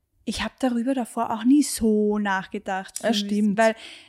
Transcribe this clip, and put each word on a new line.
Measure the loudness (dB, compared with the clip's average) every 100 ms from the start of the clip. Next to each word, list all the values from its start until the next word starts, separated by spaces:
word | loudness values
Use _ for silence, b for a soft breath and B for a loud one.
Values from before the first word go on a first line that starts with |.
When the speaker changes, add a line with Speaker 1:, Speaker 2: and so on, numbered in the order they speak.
| _ _ -8
Speaker 1:
Ich | -6
hab | -6 -4
darüber | -2 -2 -2
davor | -4 -4 -6 -4
auch | -2
nie | 4 4
so | 4 0 2 2 2 0
nachgedacht, | 0 -2 -4 -10 -6 -6 -6 -6
Speaker 2:
Ja, | -2
Speaker 1:
finde | 0
ich. | 0 0
Speaker 2:
stimmt. | 0 4
Speaker 1:
Weil, | 2 2 B B